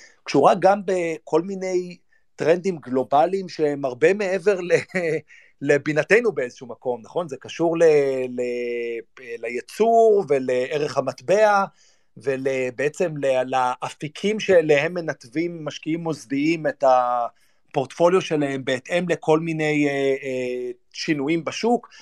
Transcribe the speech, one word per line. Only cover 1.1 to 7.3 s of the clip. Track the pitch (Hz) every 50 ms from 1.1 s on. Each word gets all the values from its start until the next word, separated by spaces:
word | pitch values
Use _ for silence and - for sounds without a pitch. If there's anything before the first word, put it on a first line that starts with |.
| 160 151 - - - 160
מיני | 170 196 196 190 185 185 185 180 180 180 175 - _ _ _ _ _ _ _
טרנדים | - 135 143 170 180 165 196 185
גלובליים | 151 113 123 127 131 127 - - 143 160 175 190 196 190 170
שהם | - - 156 147 143 139 139
הרבה | 131 123 120 151 165 196
מעבר | 208 208 185 185 196 165 202 202 180
ל-, | 180 175 170 151 - - - 190 175 160 156 156 -
<laughs> | _ - - - _ _ - 139 143
לבינתנו | 147 143 139 151 151 151 139 - 185 233 247 220
באיזשהו | 165 139 131 123 - - 135
מקום, | 117 113 - - 131 123 117 110
נכון? | - - 156 180
זה | 165